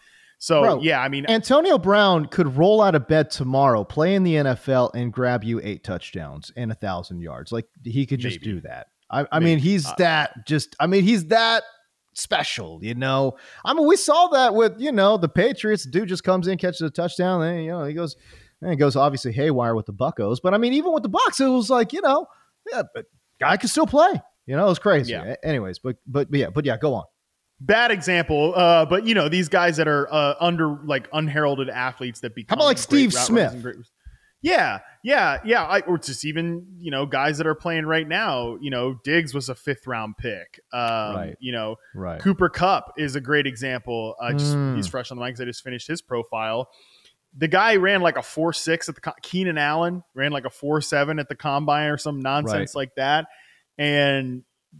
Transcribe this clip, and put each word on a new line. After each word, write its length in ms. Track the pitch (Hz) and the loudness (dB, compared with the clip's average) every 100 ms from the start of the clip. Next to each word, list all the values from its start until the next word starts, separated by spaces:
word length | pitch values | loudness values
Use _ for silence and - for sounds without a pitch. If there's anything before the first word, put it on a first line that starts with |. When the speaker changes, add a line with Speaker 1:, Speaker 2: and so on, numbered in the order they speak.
| _ _ _ _ | _ _ _ _
Speaker 1:
So, 240 | - 156 | 2 4
Speaker 2:
Bro, 200 | - 139 | 6 4
Speaker 1:
yeah, 200 | 156 139 | 2 0
I 80 | 135 | 0
mean, 160 | 139 147 | -2 0
Speaker 2:
Antonio 480 | 226 - 285 370 269 | 0 4 4 6 4
Brown 480 | 185 208 202 170 147 | 4 4 6 4 2
could 280 | - 151 131 | 0 0 4
roll 260 | 185 214 | 6 6
out 140 | 196 156 | 6 4
of 100 | 117 | 4
bed 220 | 156 151 | 2 2
tomorrow, 540 | - 127 135 139 113 | -2 -2 2 4 4
play 320 | 98 147 165 196 | 0 0 2 2
in 80 | |
the 140 | 180 156 | 2 2
N 100 | 135 | 2
F 220 | 117 - | 0 0
L, 220 | 131 123 120 | 2 2 -2
and 160 | 120 | -4
grab 320 | 117 123 120 | -2 0 0
you 160 | 110 117 | -2 -4
eight 220 | 101 95 | -4 -8
touchdowns 680 | - 87 - 92 73 73 - 123 | -8 -8 -8 -12 -12 -14 -14 -10
and 160 | 117 | -8
a 40 | 107 | -6
thousand 440 | 101 87 87 87 | -6 -8 -8 -12
yards. 320 | 82 64 78 | -12 -12 -8
Like, 160 | 113 113 _ | -8 -8 _
he 220 | 120 123 131 | -6 -4 -2
could 160 | 135 | -4
just 180 | 123 87 | -6 -8
Speaker 1:
Maybe. 140 | 107 | -8
Speaker 2:
do 80 | 90 | -8
that. 260 | 73 60 - _ - | -10 -16 -18 _ -8
I, 180 | 131 143 | -6 -2
I 100 | 160 | 2
Speaker 1:
Maybe. 60 | 165 | 2
Speaker 2:
mean, 80 | 156 | 4
he's 260 | 160 196 135 | 2 0 -2
Speaker 1:
Uh, 60 | - | 0
Speaker 2:
that 500 | 170 156 143 - 120 | 2 2 -2 -6 -4
just, 260 | 151 - - | -4 -4 -4
I 80 | 165 | 2
mean, 160 | 196 | 4
he's 220 | 190 220 160 | 4 2 2
that 360 | 226 226 226 - _ _ _ _ | 2 2 0 -4 _ _ _ _
special, 640 | - - 170 139 - 82 82 | -14 -4 -2 -2 -6 -10 -10
you 140 | 104 120 | -8 -4
know? 400 | 135 135 135 - - - - | -2 0 0 -4 -14 -8 -2
I 80 | |
mean, 120 | 320 302 | 2 4
we 120 | 381 | 4
saw 300 | - 311 349 | 4 4 4
that 260 | 277 240 208 | 4 4 4
with, 240 | 220 214 | 2 0
you 140 | 285 | -2
know, 240 | 220 196 214 | 4 4 4
the 120 | 170 | 2
Patriots. 560 | 170 233 - 214 208 131 | 2 0 0 -2 -2 -2
Dude 220 | 165 196 | -2 -2
just 160 | 180 | -2
comes 240 | 185 185 175 | 0 0 0
in, 100 | 190 | -2
catches 240 | 180 180 | -4 -4
a 80 | 160 | -6
touchdown, 520 | - 170 - 180 180 | -4 -4 -2 0 0
then, 180 | 160 175 | -2 -4
you 80 | 160 | -6
know, 120 | 175 | -6
he 100 | 143 | -6
goes, 220 | 156 165 - - - _ _ | -6 -8 -10 -20 -20 _ _
then 100 | 139 | -4
he 60 | 139 | 2
goes 180 | 143 123 | 2 4
obviously 360 | 143 135 127 | 2 0 -4
haywire 420 | 110 156 127 117 113 | 0 0 2 0 -2
with 100 | 107 | -4
the 80 | |
Buccos. 460 | 101 139 139 104 123 | -4 -4 -2 -2 0
But, 140 | 180 202 | 0 2
I 20 | |
mean, 160 | 240 | 2
even 180 | 277 349 | 0 0
with 120 | 320 | 0
the 60 | 214 | 0
Bucs, 300 | 339 494 - | 2 2 2
it 100 | 269 | 2
was 200 | 254 214 | 2 2
like, 240 | 247 226 | 2 2
you 80 | 339 | 0
know, 240 | 302 285 277 _ _ _ 415 | 2 2 -2 _ _ _ -8
yeah, 100 | 247 - - | -8 -6 -10
but 100 | - _ _ - | -16 _ _ -2
guy 180 | 139 190 | 0 0
could 120 | 220 | 0
still 180 | 302 302 | 0 2
play. 340 | 285 359 - - _ - | 4 4 2 -8 _ -6
You 80 | 143 | 0
know, 100 | 196 | 2
it 40 | |
was 100 | 170 | 2
crazy. 320 | 208 156 123 | 2 2 2
Speaker 1:
Yeah. 240 | 107 92 - | -6 -8 -8
Speaker 2:
A-, 100 | 156 | -4
anyways, 320 | 139 95 90 | -4 -6 -8
but, 200 | 131 120 - | -10 -10 -6
but, 240 | 135 135 | -4 -2
but 80 | 143 | -2
yeah, 100 | 117 | -2
but 160 | 104 139 | -2 -2
yeah, 120 | 113 | -2
go 180 | 151 113 | -2 -4
on. 80 | - _ _ _ _ - | -8 _ _ _ _ -6
Speaker 1:
Bad 280 | 135 220 240 | 0 2 2
example, 600 | 208 180 175 160 147 156 180 | 0 0 0 0 2 2 4
uh, 300 | 170 170 156 | 6 6 6
but, 180 | 185 226 | 2 2
you 80 | |
know, 160 | 214 151 | 2 2
these 180 | 180 160 | 0 2
guys 300 | 185 175 156 | 2 2 2
that 100 | 156 | 2
are, 240 | 147 139 | 2 0
uh, 220 | 151 143 143 | 0 0 2
under, 400 | 175 170 156 147 | 0 0 -2 -2
like, 240 | 147 139 - | -4 -4 -4
unheralded 560 | 156 156 151 147 135 127 | -4 -2 0 0 0 -4
athletes 520 | 120 127 - 123 113 | -4 -6 -6 -10 -10
that 120 | 120 | -12
become 240 | 120 107 233 | -12 -4 2
Speaker 2:
How 40 | 294 | 2
about, 40 | |
like, 80 | - | 2
Speaker 1:
great 340 | - 285 247 | 2 4 4
Speaker 2:
Steve 20 | |
Speaker 1:
route 20 | 123 | 2
runners 120 | - | 2
Speaker 2:
Smith? 260 | 233 156 | 2 2
Speaker 1:
and 80 | 123 | -2
great, 120 | 120 - - _ - - _ _ | -10 -12 -18 _ -20 -20 _ _
yeah, 380 | 302 339 131 98 - _ | 0 2 2 -2 -10 _
yeah, 340 | 233 277 170 135 220 | 0 2 2 0 0
yeah. 180 | 226 160 | 0 2
I, 160 | 202 | 0
or 180 | 180 170 | 0 -2
just 260 | - 127 151 | -4 -8 -6
even, 400 | 156 170 170 185 180 | -4 -4 -6 -10 -14
you 100 | 170 | -6
know, 160 | 139 139 | -4 -2
guys 320 | 135 147 147 | 0 0 0
that 80 | 160 | -2
are 80 | |
playing 320 | 156 175 165 156 | -2 -4 -4 -2
right 220 | 160 156 | -2 -2
now. 500 | 180 220 131 120 110 | -2 -2 -2 -4 -8
You 120 | 143 | -6
know, 240 | 127 127 123 | -4 -4 -4
Diggs 320 | 139 165 156 143 | 0 0 0 -4
was 120 | 123 | -8
a 40 | |
fifth 320 | 123 147 131 131 | -8 -8 -8 -8
round 320 | 117 110 - | -8 -8 -8
pick. 420 | 120 95 - _ _ | -10 -10 -14 _ _
Um, 80 | 123 117 113 107 101 | -4 -2 -2 -4 -6
Speaker 2:
Right. 200 | 82 - | -8 -10
Speaker 1:
you 120 | 127 | -10
know, 240 | 117 107 113 _ | -8 -8 -10 _
Speaker 2:
Right. 260 | 95 90 80 | -12 -10 -2
Speaker 1:
Cooper 300 | 196 185 175 | -2 2 0
Kupp 440 | - 185 175 - - | 2 0 0 -2 -6
is 180 | 147 139 | -6 -6
a 60 | |
great 240 | 127 147 139 | -2 0 0
example. 720 | 117 135 123 127 117 110 - | -6 -8 -8 -6 -8 -8 -8
Uh, 140 | 120 | -4
just 220 | 143 147 143 | -2 0 0
Speaker 2:
Mm. 200 | 139 127 | -2 -4
Speaker 1:
he's 120 | - | -6
fresh 240 | 131 120 | -8 -10
on 60 | 123 | -10
the 40 | |
mind 140 | 123 120 | -10 -8
'cause 60 | |
I 40 | 123 | -10
just 180 | - | -10
finished 240 | 131 120 - | -12 -12 -10
his 140 | 165 | -10
profile. 720 | - 120 117 113 110 117 127 _ _ _ _ _ _ 135 | -6 -6 -6 -6 -4 -4 -6 _ _ _ _ _ _ -6
The 100 | 160 | 0
guy 280 | 185 226 202 | 2 4 4
ran, 260 | 190 196 | 4 4
like, 160 | 175 131 | 2 0
a 60 | |
four 300 | - - 165 | -4 -4 -4
six 360 | - 165 165 - | -2 -2 -4 -4
at 60 | - | -10
the 60 | |
co-, 120 | 165 - | -12 -12
Keenan 380 | - 180 185 156 | -6 -2 -2 0
Allen 440 | 147 160 175 180 - 127 | 0 0 -2 -4 -10 -6
ran, 160 | 143 | -4
like, 140 | 143 127 | -4 -6
a 40 | |
four 320 | - 143 151 | -6 -2 -2
seven 380 | - 147 143 156 | 0 0 0 -2
at 100 | 139 | -6
the 60 | 143 | -8
combine 540 | 151 143 147 147 151 | -4 -2 0 0 0
or 80 | 147 | -2
some 200 | 151 143 | -6 -6
nonsense 520 | 131 143 113 104 98 | -2 -2 -2 -2 -4
Speaker 2:
Right. 60 | 143 | -6
Speaker 1:
like 140 | 135 - | -8 -4
that. 320 | 135 156 156 - _ _ _ - | 0 0 -2 -12 _ _ _ -4
And 680 | 147 147 143 135 131 127 - _ _ | 0 2 2 2 -2 -8 -14 _ _